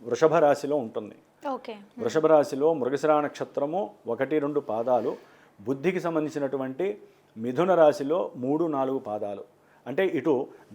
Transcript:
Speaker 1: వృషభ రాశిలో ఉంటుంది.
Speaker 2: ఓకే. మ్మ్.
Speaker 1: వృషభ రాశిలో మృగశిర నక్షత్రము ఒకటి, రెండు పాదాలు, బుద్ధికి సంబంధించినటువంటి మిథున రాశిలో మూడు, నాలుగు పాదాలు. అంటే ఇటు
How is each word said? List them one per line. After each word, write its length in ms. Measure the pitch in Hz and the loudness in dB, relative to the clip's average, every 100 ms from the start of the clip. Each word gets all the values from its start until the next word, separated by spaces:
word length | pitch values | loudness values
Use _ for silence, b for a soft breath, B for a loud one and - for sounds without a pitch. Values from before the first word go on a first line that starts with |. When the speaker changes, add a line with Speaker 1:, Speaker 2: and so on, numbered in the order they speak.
Speaker 1:
వృషభ 300 | 117 120 156 | -6 2 4
రాశిలో 420 | 165 147 131 139 147 | 4 4 2 0 -4
ఉంటుంది. 400 | 113 113 104 - _ _ 285 | -4 -8 -10 -16 _ _ -8
Speaker 2:
ఓకే. 240 | 254 - | -8 -10
మ్మ్. 300 | 208 - - | -16 -16 -6
Speaker 1:
వృషభ 220 | 117 156 156 | -2 2 6
రాశిలో 480 | 156 139 135 156 | 6 6 2 0
మృగశిర 460 | 160 123 139 156 151 | 0 -2 0 2 2
నక్షత్రము 680 | 143 - 135 - 143 180 208 - 113 | 2 -6 -6 -4 -4 -4 -6 -10 -6
ఒకటి, 320 | 117 135 156 | -4 0 0
రెండు 200 | 143 147 | 0 -4
పాదాలు, 560 | - 110 120 120 120 - b b b b | -2 -2 2 2 0 -6 b b b b
బుద్ధికి 380 | 104 135 165 180 | -6 -2 -2 -2
సంబంధించినటువంటి 1000 | 143 156 151 147 139 139 131 135 190 208 b b b - | -2 -2 -2 -4 -4 -4 -6 -4 -6 -6 b b b -8
మిథున 360 | 120 127 185 | -4 0 4
రాశిలో 580 | 170 151 139 139 170 90 - | 6 6 4 0 -2 -2 -4
మూడు, 300 | 127 156 170 | -2 0 0
నాలుగు 340 | 139 131 135 | 0 -2 -2
పాదాలు. 440 | 107 107 101 101 - _ b b 120 | -6 -6 -6 -8 -14 _ b b -8
అంటే 180 | 143 190 | -2 0
ఇటు 420 | 147 160 127 - B B | 0 0 0 -2 B B